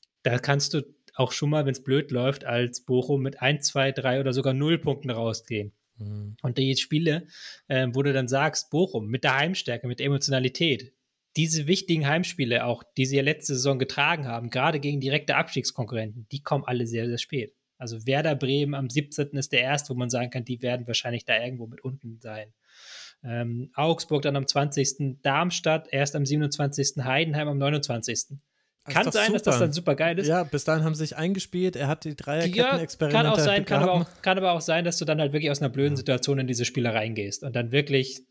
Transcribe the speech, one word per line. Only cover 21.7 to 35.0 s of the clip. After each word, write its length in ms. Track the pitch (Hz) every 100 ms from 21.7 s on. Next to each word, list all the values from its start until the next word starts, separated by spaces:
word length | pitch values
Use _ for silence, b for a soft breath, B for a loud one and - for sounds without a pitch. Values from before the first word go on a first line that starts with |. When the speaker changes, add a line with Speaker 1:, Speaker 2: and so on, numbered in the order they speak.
| 120
Speaker 1:
unten 360 | 131 135 117 113
sein. 320 | 113 107 107 _ B B B B B B
Ähm, 480 | 120 117 117 117 131 -
Augsburg 460 | 156 165 - 147
dann 160 | 147 139
am 100 | 131
zwanzigsten, 720 | 139 147 143 139 - 139 127
Darmstadt 680 | 139 139 180 175 160 156 -
erst 240 | 139 143 151
am 100 | 135
siebenundzwanzigsten, 800 | 151 147 143 143 143 135 -
Heidenheim 460 | 127 135 165 147 147
am 80 | 139
neunundzwanzigsten. 840 | 139 147 139 120 113 110 - 139 _ _ _ _
Speaker 2:
Das 100 | -
ist 20 | 143
Speaker 1:
Kann 100 | 196
Speaker 2:
doch 60 |
Speaker 1:
sein, 200 | 214 214
dass 100 | 208
das 120 | - 127
Speaker 2:
super. 100 | 165
Speaker 1:
dann 80 |
super 220 | 151 170 143
geil 220 | 160 170
ist. 100 | 151
Speaker 2:
Ja, 160 | 175
bis 200 | 156 147
dahin 200 | - 160
haben 120 | 160 151
sie 80 |
sich 120 | 156 -
eingespielt, 600 | 170 190 - 180 185 151
er 120 | 139
hat 160 | 160
die 60 | 160
Speaker 1:
Ja, 60 | 143
Speaker 2:
Dreierketten-Experimente 1080 | - 151 180 190 247 269 160 - 156 180
Speaker 1:
kann 80 | -
auch 60 | -
sein, 240 | 147 101
kann 200 | 101 139
aber 100 | 175 175
Speaker 2:
begraben. 160 | 170 -
Speaker 1:
auch, 40 |
kann 140 | 190 185
aber 120 | 185
auch 80 | 170
sein, 240 | 151 165 170
dass 120 |
du 80 | 170